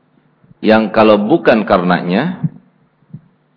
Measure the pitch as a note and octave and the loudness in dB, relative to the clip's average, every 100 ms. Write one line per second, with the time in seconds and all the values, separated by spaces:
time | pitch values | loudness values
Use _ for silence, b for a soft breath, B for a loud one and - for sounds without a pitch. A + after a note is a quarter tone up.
0 | _ _ _ _ _ _ G#2 A2 G#2+ A2 | _ _ _ _ _ _ 0 0 0 2
1 | A2 G#2 G#2+ E3+ - A2+ F2+ F#2+ F2+ F2 | 2 2 2 0 2 0 0 0 0 -2
2 | F2 G2 E3 F#3 - - _ _ _ _ | -2 -4 -4 -6 -10 -10 _ _ _ _
3 | _ - _ _ _ | _ -20 _ _ _